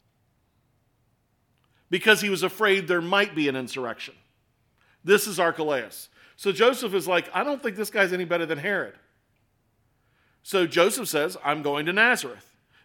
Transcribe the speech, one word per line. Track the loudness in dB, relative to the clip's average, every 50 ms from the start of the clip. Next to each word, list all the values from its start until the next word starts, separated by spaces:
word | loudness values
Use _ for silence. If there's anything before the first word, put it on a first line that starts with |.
| _ _ _ _ _ _ _ _ _ _ _ _ _ _ _ _ _ _ _ _ _ _ _ _ _ _ _ _ _ _ _ _ _ _ _ _ _ -4
Because | -4 2 4 4 4 4
he | 4 0
was | 0 0
afraid | 0 -2 -2 0 2 2 4 2 2
there | 0 0 0
might | 0 0 2 2 0 0 0
be | -2 -2
an | -2 -2
insurrection. | -4 -6 -8 -8 -8 -8 -8 -8 -10 -14 -18 -18 _ _ _ _ _ _ _ _ _ _ _ _ _ _ _ _ _ 0
This | 2 2 2 2
is | 0 0 0
Archelaus. | 0 0 0 0 -2 -2 -2 -2 -4 -6 -12 -16 -20 -20 _ _ -20 -20 _
So | -6 -2 -2
Joseph | 2 4 4 4 4 2 0 -2 -2
is | -2 0
like, | 0 0 0 0 -2 -2
"I | -4 -2
don't | -2 -4 -4
think | -4 -6 -6
this | -6 -8 -4
guy's | 0 0 0 0 0
any | -2 -2
better | -2 -2 -2 -2
than | -2 -4
Herod." | -4 -4 -4 -4 -4 -4 -6 -10 -18 _ _ _ _ _ _ _ _ _ _ _ _ _ _ _ _ _ _ _ _ _ _ _ _ _ _ _ _
So | -8 -2 0 0 0
Joseph | 2 4 4 4 4 2 -2 -4
says, | -2 -2 0 0 -2 -4 -4 -2
"I'm | -2 -2 0
going | -2 -2 -2 -2 -2
to | 0 2
Nazareth." | 4 4 4 4 0 -2 -8 -12 -16 -20 _ _ _ _ _ _ _